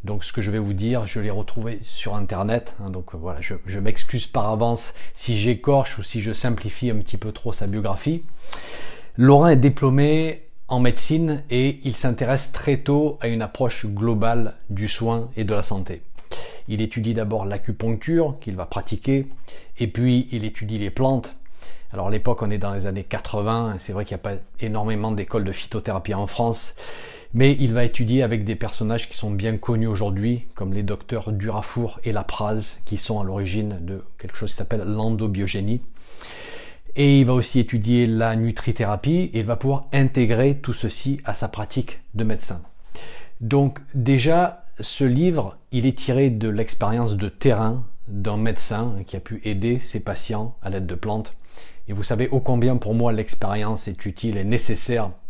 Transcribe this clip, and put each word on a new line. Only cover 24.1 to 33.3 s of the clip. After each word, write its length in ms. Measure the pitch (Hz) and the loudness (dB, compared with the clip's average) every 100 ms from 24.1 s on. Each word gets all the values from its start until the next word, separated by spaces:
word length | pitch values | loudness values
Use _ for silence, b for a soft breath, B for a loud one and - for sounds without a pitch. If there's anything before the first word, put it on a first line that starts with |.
| 98 | -6
n'y 40 | |
a 140 | 104 | -4
pas 60 | 98 - - | -6 -6 -4
énormément 540 | 117 110 110 107 107 | -2 0 0 0 0
d'écoles 320 | 104 95 113 | -2 -2 -2
de 80 | 98 | -2
phytothérapie 600 | 95 - - - 95 98 | -4 -6 -6 -4 -6 -4
en 140 | 98 101 | -4 -4
France, 480 | - 117 110 - - B B B B B | -2 -2 -2 -6 -8 B B B B B
mais 220 | 113 135 139 | 4 4 6
il 120 | 127 | 2
va 120 | 113 | 4
étudier 400 | 120 - 117 127 | 4 6 4 4
avec 180 | 123 113 | 2 0
des 140 | 101 107 | -2 -2
personnages 520 | 101 - 107 117 - | -2 0 0 -2 -4
qui 80 | - | -4
sont 140 | 107 | -2
bien 280 | 101 110 110 | -2 -2 -2
connus 280 | - 117 113 | 0 0 0
aujourd'hui, 580 | 101 104 98 110 120 - - | 0 0 0 0 -2 -4 -4
comme 160 | 98 | -2
les 100 | 98 | 0
docteurs 480 | 98 101 - 113 107 | 0 -4 -4 -6 -4
Durafour 680 | 104 104 104 101 - 113 - | -4 -2 -4 -4 -4 -4 -2
et 80 | - | 0
Lapraz, 680 | 101 101 - 104 110 95 - | 0 0 -2 -2 -2 -4 -2
qui 120 | - 101 | -2 -2
sont 240 | - 107 | -2 0
à 20 | |
l'origine 540 | 98 | 0